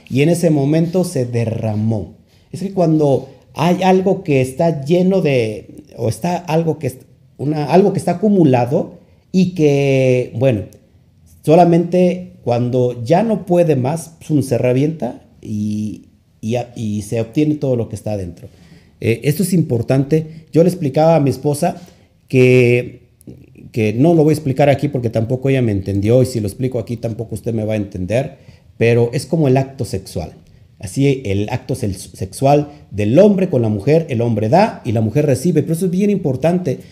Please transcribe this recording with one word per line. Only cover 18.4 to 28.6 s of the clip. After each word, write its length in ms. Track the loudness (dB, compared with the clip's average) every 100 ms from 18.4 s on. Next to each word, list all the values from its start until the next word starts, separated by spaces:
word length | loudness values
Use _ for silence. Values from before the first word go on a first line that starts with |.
| -20 -20 -20 -20 _ _
Eh, 220 | -2 -2
esto 200 | -2 -2
es 100 | 0
importante. 920 | 0 0 -2 0 0 2 -2 -2 -12 -2
Yo 120 | 2
le 60 | 2
explicaba 460 | 0 -2 2 4 4
a 40 |
mi 100 | 2
esposa 520 | 0 -2 -2 -4 -4 -14 _ _ _ _
que, 840 | 4 6 6 4 2 -2 -12 _ _ -20 -20 -20 -20 -10
que 220 | -2 -2
no 200 | 2 4
lo 100 | 4
voy 80 | 4
a 40 | 2
explicar 340 | -2 2 2
aquí 180 | 2 -2
porque 220 | -4 -4
tampoco 400 | -2 -2 -2 0
ella 120 | 0
me 100 | 0
entendió, 500 | -2 -2 -2 2 2
y 40 | 2
si 140 | -2
lo 80 | -6
explico 320 | -6 -6 -6
aquí 180 | -8 -8
tampoco 380 | -8 -8 -10 -8
usted 180 | -6
me 120 | -4 -4
va 80 |
a 40 | -4
entender, 600 | -4 -8 -2 -2 -4 -10 -20 -20